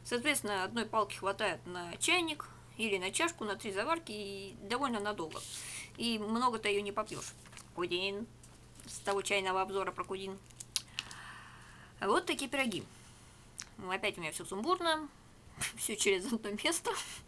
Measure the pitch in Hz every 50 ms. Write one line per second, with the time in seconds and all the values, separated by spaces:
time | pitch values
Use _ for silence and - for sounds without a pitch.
0 | - - 247 240 233 302 285 262 - 208 208 190 185 190 220 233 220 - - 220
1 | 208 202 - - - 190 202 202 220 196 165 - - 175 180 180 175 175 175 -
2 | - - 330 359 339 330 302 294 - - - - - - - - 220 220 196 190
3 | 180 190 196 - 320 339 330 - 226 208 196 226 - 226 190 190 220 285 330 330
4 | 330 - 214 208 208 196 196 196 196 196 - - - 196 226 254 285 269 233 214
5 | 202 208 208 202 165 156 - - - - - - - - - - - - - -
6 | 226 233 233 214 214 208 226 233 247 254 226 220 220 208 202 202 208 202 196 -
7 | 214 - 175 147 - - - - - - - - - - - - 175 175 175 175
8 | 185 196 196 202 226 - - - - - - - - - - - - - - -
9 | - - 196 196 190 - 208 202 190 190 185 190 190 196 190 196 190 180 - -
10 | 185 - 190 190 190 190 190 196 - - - - - - - - - - - -
11 | - - - - - - - - - - - - - - - - - - - -
12 | - 190 226 349 349 - 320 226 277 262 - 277 262 240 202 160 - - - -
13 | - - - - - - - - - - - - - - - - 196 180 185 190
14 | 190 208 - - 170 156 151 - 170 - 196 190 220 302 370 359 349 330 320 311
15 | 311 285 - - - - - - - - - - - - - - - - 220 202
16 | - 202 196 185 180 285 247 226 - 208 202 208 - 302 339 - - 320 381 -
17 | - - - - -